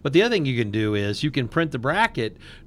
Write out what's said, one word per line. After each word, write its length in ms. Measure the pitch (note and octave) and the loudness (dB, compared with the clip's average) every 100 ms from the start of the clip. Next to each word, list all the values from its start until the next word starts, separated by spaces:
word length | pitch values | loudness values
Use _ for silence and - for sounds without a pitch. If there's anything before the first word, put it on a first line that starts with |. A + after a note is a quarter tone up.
But 120 | C#3+ | 0
the 100 | D#3 | 4
other 100 | A#3 | 4
thing 120 | G#3+ C#3 | 2 0
you 100 | A#2+ | 0
can 120 | G#2+ | 0
do 240 | G#2+ G#2+ G#2 | 0 0 0
is 280 | G2+ G2+ | -2 -2
you 60 | D3 | -2
can 180 | C3+ A#2 | -2 -2
print 220 | E3 E3 | 0 -2
the 60 | B2 | -2
bracket 600 | B2+ F#3 A3+ - A2 - - - | -2 2 0 0 -6 -6 -18 -14